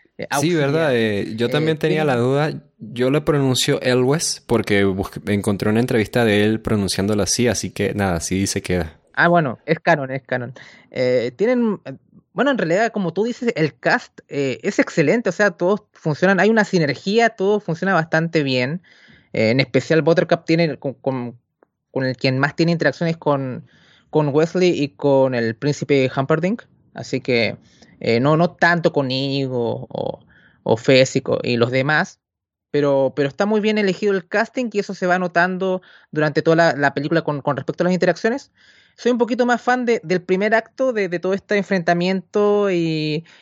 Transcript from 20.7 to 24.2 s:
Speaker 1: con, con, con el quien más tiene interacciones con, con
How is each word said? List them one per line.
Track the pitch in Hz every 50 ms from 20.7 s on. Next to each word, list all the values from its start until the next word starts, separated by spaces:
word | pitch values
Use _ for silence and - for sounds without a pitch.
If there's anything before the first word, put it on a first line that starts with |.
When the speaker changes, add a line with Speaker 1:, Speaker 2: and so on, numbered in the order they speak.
| 135 -
Speaker 1:
con, | - 143 123
con, | - - 135 131 127 123 120 123 120 _ _ _ _ _ _ _ _ _ _
con | - 135 131
el | 131 127
quien | - - 135 131 131
más | 139 147 -
tiene | - 165 165 170
interacciones | 160 185 190 170 - 175 165 165
con, | 165 - 151 143 135 135 131 120 - 131 - _ _ _ _ _ _ _ _
con | - 151